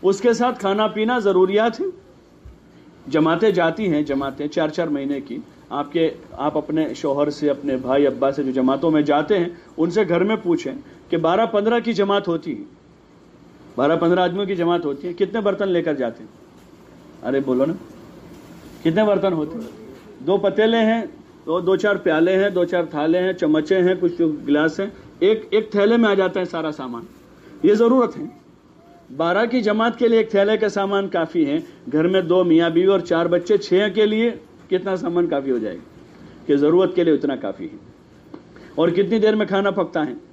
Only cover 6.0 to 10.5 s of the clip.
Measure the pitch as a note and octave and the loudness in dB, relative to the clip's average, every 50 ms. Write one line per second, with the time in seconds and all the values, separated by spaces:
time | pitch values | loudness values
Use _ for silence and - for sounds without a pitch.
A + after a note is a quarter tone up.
6 | E3 D#3 - - - - - - C3+ D3+ D3+ D#3 - - D#3 D#3+ D#3 D3 A#2+ - | 0 0 -2 -6 -18 -18 -10 -4 -4 -2 -2 -2 -4 -2 -2 -2 -2 -2 -4 -4
7 | - D3 C3+ C#3+ D3 D3 C#3+ - D3 D3 C#3 C#3 - C#3+ C3 B2+ C3 B2 C3 C#3+ | -2 -2 0 0 0 -2 -2 -2 0 -2 -2 0 -2 -4 -4 -4 -2 0 2 2
8 | C#3+ C#3 - A#2+ C3+ C#3 C3+ D3+ C#3+ C3+ B2+ C3+ B2+ C3 C3+ C3+ D3+ E3 D#3 D3+ | 2 2 2 0 -2 -2 0 -2 -4 -2 -2 0 0 0 0 2 0 2 2 2
9 | D3 C#3+ D3 D3 D3+ D3 G#3+ F#3+ E3+ F3 - - - - - - D#3+ F3 D#3+ A3 | 2 2 2 0 2 0 0 0 0 -4 -6 -14 -20 -20 -4 -2 -2 0 0 0
10 | G#3+ D#3 E3+ E3+ F#3 G3+ A3 G#3+ - F3 | 0 0 0 0 0 0 -2 -2 0 -2